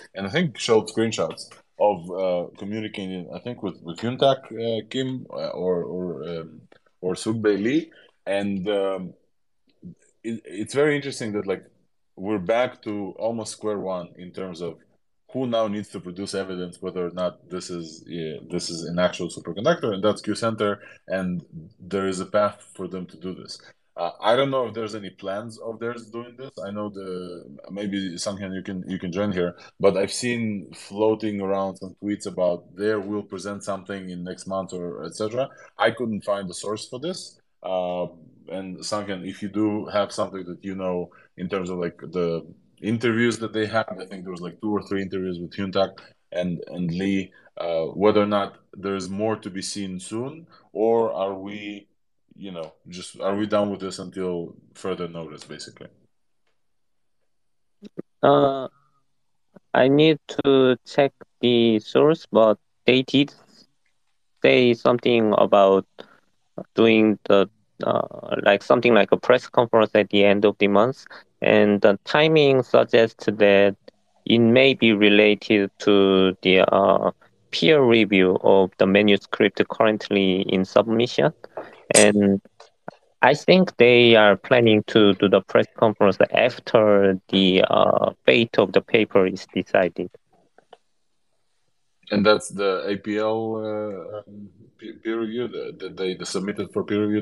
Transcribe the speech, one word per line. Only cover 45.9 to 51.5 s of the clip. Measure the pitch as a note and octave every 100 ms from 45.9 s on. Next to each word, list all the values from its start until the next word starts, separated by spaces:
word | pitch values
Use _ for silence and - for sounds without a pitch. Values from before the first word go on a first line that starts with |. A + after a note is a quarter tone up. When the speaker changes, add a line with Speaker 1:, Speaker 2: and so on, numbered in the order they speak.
| - - _ -
Speaker 1:
and, | F2+ F2+ E2+ -
and | F2 F2
Lee, | F2 G2 G2 F#2 _ _ -
uh, | E2+ E2 D#2+
whether | F2 G#2 G#2
or | G#2
not | G#2 G2 - _
there's | - G2 G2 F2+
more | G2 A2 A2
to | G#2+
be | F#2
seen | F#2 G#2 G2 F#2
soon, | - A2+ A#2 E2 E3 _ _
or | - A2 A#2 A2+
are | F2+ G2
we, | F#2+ G2